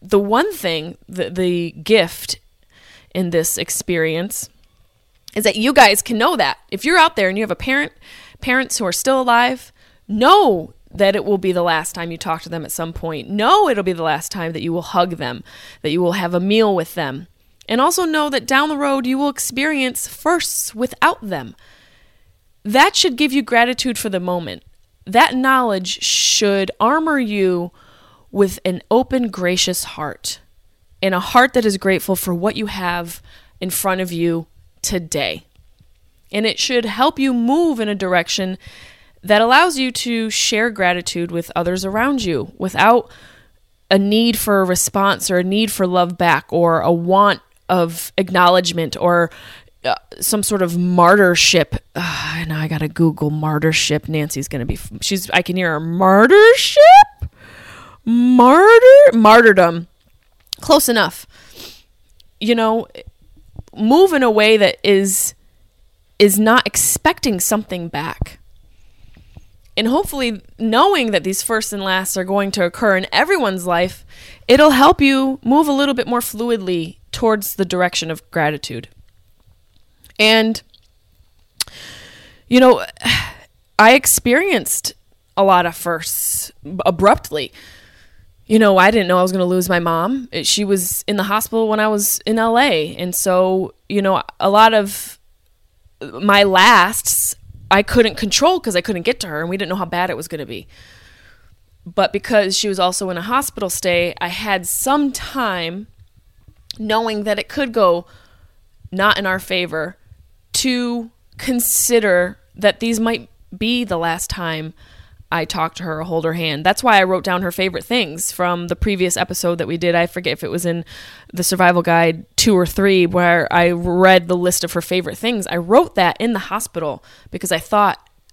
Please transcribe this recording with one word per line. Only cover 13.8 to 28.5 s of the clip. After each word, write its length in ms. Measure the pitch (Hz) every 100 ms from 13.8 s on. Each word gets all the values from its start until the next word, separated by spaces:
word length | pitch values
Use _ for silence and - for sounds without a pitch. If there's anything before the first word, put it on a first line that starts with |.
be 100 | 185
the 100 | 170
last 280 | 160 151 -
time 200 | 196 165
that 100 | 160
you 100 | 165
will 120 | 170
hug 280 | - 190 180
them, 320 | 165 127 123 - - - -
that 80 | 156
you 120 | 165
will 100 | 175
have 220 | 196 175
a 60 | 175
meal 360 | 190 220 214 190
with 180 | 160
them. 340 | - 143 135 175 _ _ _ -
And 140 | 226
also 240 | 294 349 339
know 240 | 311 294
that 160 | 269 233
down 240 | 269 302
the 80 | 294
road 300 | 285 269 247
you 100 | 262
will 120 | 285
experience 800 | 277 - 247 302 294 254 240 -
firsts 680 | - 302 339 - - - 220
without 540 | 254 - 311 - 208
them. 260 | 160 120 - _ _ _ _ _ _ _ _ _ _
That 320 | 208 247 349 -
should 200 | 359 240
give 180 | 294
you 80 | 277
gratitude 560 | 220 233 247 247 262 220
for 120 | 214
the 100 | 185
moment. 440 | 180 180 147 90 - _ _ _ -
That 280 | 226 311
knowledge 680 | 254 262 262 240 190 185 -
should 680 | - - - - 208 196 190 -
armor 400 | 220 302 320 285
you 520 | 226 208 185 180 175 _ _ _ _ _ _
with 280 | 196 196